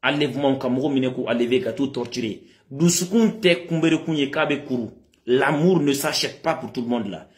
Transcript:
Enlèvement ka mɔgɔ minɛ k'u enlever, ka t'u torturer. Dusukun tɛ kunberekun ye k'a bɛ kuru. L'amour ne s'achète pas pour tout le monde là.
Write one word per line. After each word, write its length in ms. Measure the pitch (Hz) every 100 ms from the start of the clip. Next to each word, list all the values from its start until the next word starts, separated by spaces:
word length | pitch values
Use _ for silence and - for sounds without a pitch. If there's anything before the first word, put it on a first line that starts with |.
Enlèvement 540 | 127 147 143 127 143 135
ka 120 | 131
mɔgɔ 240 | 127 147
minɛ 200 | 135 131
k'u 140 | 127 107
enlever, 340 | 120 120 127
ka 120 | 117
t'u 180 | 113 139
torturer. 520 | 131 120 - 113 95 - _ _
Dusukun 680 | 139 170 170 185 226 220 -
tɛ 260 | 180 170 -
kunberekun 480 | 165 160 160 160 156
ye 140 | 139
k'a 160 | 156 151
bɛ 200 | 143 -
kuru. 240 | 123 107 - _ _ -
L'amour 540 | 127 139 147 170 180
ne 140 | 143
s'achète 480 | 135 156 147 143 -
pas 140 | 160 156
pour 180 | 113
tout 80 | 123
le 60 | 117
monde 200 | 120 101
là. 220 | 82 -